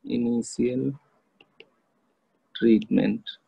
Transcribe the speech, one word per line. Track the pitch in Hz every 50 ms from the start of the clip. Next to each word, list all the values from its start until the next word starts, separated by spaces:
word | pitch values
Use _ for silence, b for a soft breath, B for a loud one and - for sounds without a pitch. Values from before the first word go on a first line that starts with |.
| _
इनिशियल | - 123 120 120 117 120 117 113 - - - 120 123 127 131 131 139 139 143 _ _ _ _ _ _ _ _ - _ _ _ - _ _ _ _ _ _ _ _ _ _ _ _ _ _ _ _ _ _
ट्रीटमेंट। | - 113 117 113 107 - - 101 - - 101 107 - - - - _ _